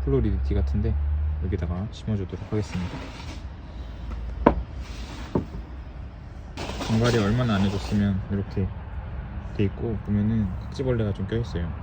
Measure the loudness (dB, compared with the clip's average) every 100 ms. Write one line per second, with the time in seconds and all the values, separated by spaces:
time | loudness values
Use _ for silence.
0 | 4 4 4 2 2 2 2 2 2 2
1 | 2 2 2 0 0 -2 -2 -2 -4 -6
2 | -2 -2 -2 -6 -2 -2 -2 -2 -4 -6
3 | -8 -10 -10 -10 -10 -10 -12 -10 -10 -8
4 | -6 -6 -6 4 4 4 -2 -8 -10 -8
5 | -8 -8 -2 -2 -2 -8 -10 -10 -12 -12
6 | -12 -12 -14 -12 -12 -8 -6 -6 2 4
7 | 6 6 6 4 4 6 4 2 2 4
8 | 4 2 0 -2 0 0 0 -2 -8 -8
9 | -6 -6 -6 -6 -8 2 2 2 -2 -2
10 | 0 2 4 2 2 -2 -6 -2 2 2
11 | 2 0 0 0 0 -2 -2 -4